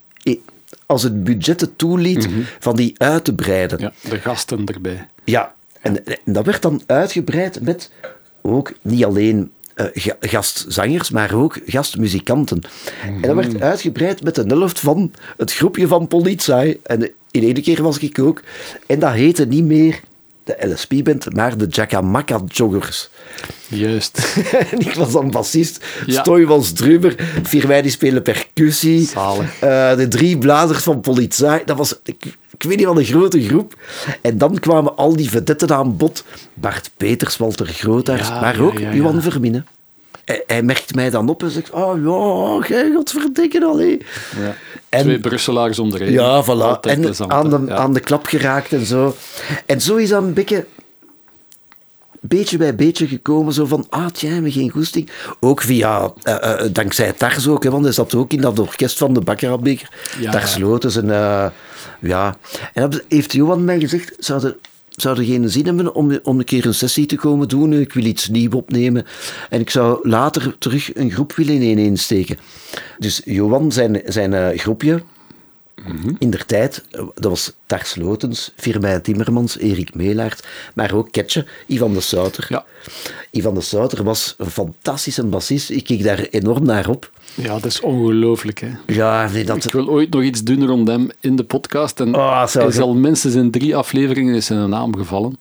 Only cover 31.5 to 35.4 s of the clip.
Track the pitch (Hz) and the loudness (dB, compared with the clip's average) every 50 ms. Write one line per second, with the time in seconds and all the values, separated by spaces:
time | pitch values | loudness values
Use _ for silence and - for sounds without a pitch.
31.5 | 151 165 156 - 147 131 147 - - - _ - - - - - - - _ _ | 2 2 0 -2 -2 -2 -2 -4 -4 -6 _ -12 -12 -12 -14 -16 -16 -18 _ _
32.5 | - - - 160 196 202 196 185 170 160 135 107 127 160 190 185 180 156 113 101 | -16 -8 -4 -2 0 2 2 4 4 2 2 4 4 4 4 4 4 2 2 4
33.5 | 135 170 214 - - - - - - - - 147 - - - 120 113 104 131 156 | 2 2 2 0 -6 -18 -20 -16 -14 -10 -8 -8 -6 -4 -2 -2 2 2 2 2
34.5 | 202 165 - 156 165 156 151 143 - - 139 156 165 156 151 117 104 117 | 2 0 2 2 2 4 2 2 0 2 2 2 4 2 0 0 0 0